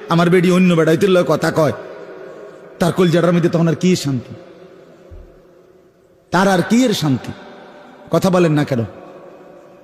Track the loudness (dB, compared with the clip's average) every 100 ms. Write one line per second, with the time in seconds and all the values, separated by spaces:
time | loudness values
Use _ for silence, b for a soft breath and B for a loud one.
0 | -4 0 4 4 4 4 4 4 2 2
1 | 2 2 2 0 -2 0 0 -2 -10 -18
2 | -18 -18 -18 -20 -20 -20 -20 -4 -4 2
3 | 2 2 2 2 0 0 0 0 0 0
4 | -2 -6 -8 -18 -20 -20 -20 -20 -20 -20
5 | -20 -20 -20 -20 -20 -20 _ _ _ _
6 | _ _ _ 0 2 2 2 2 2 0
7 | -2 -2 -4 -16 -18 -20 -20 -20 -20 -20
8 | -4 -2 0 2 2 2 0 -2 -4 -8
9 | -20 -20 -20 -20 -20 -20 -20 -20